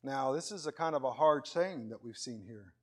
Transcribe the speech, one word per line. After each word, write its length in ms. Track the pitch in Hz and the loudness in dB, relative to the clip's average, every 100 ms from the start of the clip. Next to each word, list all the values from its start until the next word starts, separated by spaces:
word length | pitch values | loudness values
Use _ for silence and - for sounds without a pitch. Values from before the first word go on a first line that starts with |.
Now, 300 | 139 135 135 | -4 -2 0
this 200 | 143 165 | 0 -2
is 140 | 208 151 | -6 -6
a 60 | |
kind 220 | - 160 | -2 0
of 100 | 151 | 2
a 60 | 131 | 0
hard 360 | 117 156 147 131 | 4 6 6 2
saying 420 | 170 185 175 113 | 0 0 -2 -8
that 160 | 110 | -10
we've 140 | 117 110 | -12 -12
seen 240 | - 117 95 | -10 -10 -12
here. 280 | 110 98 85 | -16 -18 _